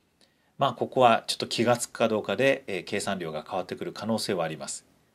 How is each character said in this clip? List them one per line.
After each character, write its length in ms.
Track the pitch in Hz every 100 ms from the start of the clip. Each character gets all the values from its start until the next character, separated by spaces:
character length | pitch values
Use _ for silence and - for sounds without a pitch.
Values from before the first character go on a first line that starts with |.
| _ _ _ _ _ -
ま 120 | 139
あ、 40 |
こ 140 | - 117
こ 120 | 135
は 240 | 120 113 -
ち 60 |
ょ 20 | -
っ 20 |
と 100 | -
気 160 | -
が 140 | 107 104
つ 100 | -
く 40 |
か 140 | - 117
ど 140 | 107
う 20 |
か 120 | 101 98
で、 280 | 135 135 -
え 140 | 92
ー、 40 |
計 160 | - 101
算 200 | - 95
量 120 | 82
が 140 | 76 -
変 100 | 95
わ 60 |
っ 20 | 90
て 80 | 95
く 100 | 87
る 80 |
可 140 | - 107
能 100 | 107
性 160 | -
は 100 | 92
あ 40 | 80
り 100 | 76
ま 100 | 73
す。 180 | - - _ _